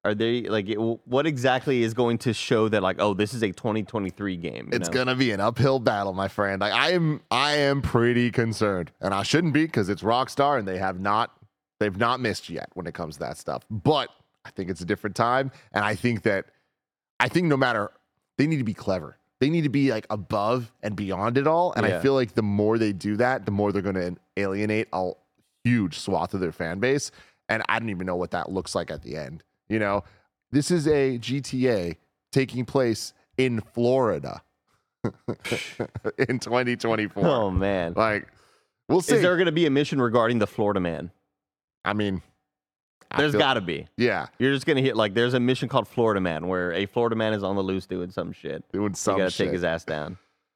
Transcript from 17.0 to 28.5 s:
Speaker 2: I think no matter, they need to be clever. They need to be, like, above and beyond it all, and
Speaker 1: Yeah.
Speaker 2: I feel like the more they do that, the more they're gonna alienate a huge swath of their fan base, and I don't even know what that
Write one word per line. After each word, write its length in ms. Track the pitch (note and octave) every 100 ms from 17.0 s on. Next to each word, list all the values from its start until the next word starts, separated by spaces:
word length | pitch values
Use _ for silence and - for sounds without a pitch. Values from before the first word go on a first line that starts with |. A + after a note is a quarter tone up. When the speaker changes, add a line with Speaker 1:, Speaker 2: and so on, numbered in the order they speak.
| _ _
Speaker 2:
I 80 | B2+
think 180 | D#3+ F3
no 120 | C#3
matter, 340 | C3 A2+ G2+ _ _ _ _ -
they 80 | D3
need 100 | D#3
to 60 |
be 100 | A2+
clever. 440 | G2 - F#2 D2 - _ _
They 120 | C3+
need 120 | E3+ D3
to 40 |
be, 220 | C#3 C3+
like, 160 | A2 -
above 600 | G#2+ F2 G#2+ G#2 B2+ A2+ _
and 140 | G#2+ G2+
beyond 420 | G2 F#2 G#2+ B2
it 80 | C#3
all, 280 | E3 F3+
and 120 | - A2
Speaker 1:
Yeah. 120 | F2
Speaker 2:
I 20 |
feel 160 | B2 C3+
like 180 | A#2+
the 80 | -
more 380 | G#2+ G2+ G#2+ A2+
they 120 | G#2+
do 260 | G2 G#2 G#2
that, 280 | B2 C3 G2+
the 60 |
more 200 | G2+ G#2
they're 120 | G2
gonna 320 | F#2+ F#2 F2+ F2 _ -
alienate 520 | G2 G2 G#2+ G#2+ -
a 180 | F2+ F#2 - _ _ _ _
huge 360 | A#2+ A#2+ F#2 D2
swath 340 | - F2+ E2+
of 60 | G2
their 120 | F2+
fan 280 | - E2 F#2
base, 320 | B2 C#3+ - - - _ -
and 120 | A2 -
I 80 | A2+
don't 120 | A2+
even 180 | F2+ F#2
know 80 | F2+
what 160 | F2
that 200 | F2+ -